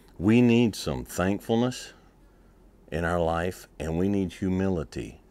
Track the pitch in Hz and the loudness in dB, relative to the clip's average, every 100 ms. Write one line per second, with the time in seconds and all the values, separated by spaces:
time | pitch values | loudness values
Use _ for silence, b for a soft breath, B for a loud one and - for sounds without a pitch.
0 | b - 90 117 120 117 117 - - 65 | b -2 4 6 6 6 2 0 -6 -6
1 | 62 - 92 101 - 113 123 127 - - | -6 -2 -2 -2 -2 0 0 -4 -14 -20
2 | b b b b b b b _ - 80 | b b b b b b b _ -10 -4
3 | 85 87 82 85 87 - - - 78 82 | -2 0 0 -2 -4 -6 -14 -10 -4 -2
4 | 95 101 92 - 95 92 95 90 71 - | 0 0 -2 -4 -4 0 0 -2 -6 -10
5 | 57 - _ | -12 -16 _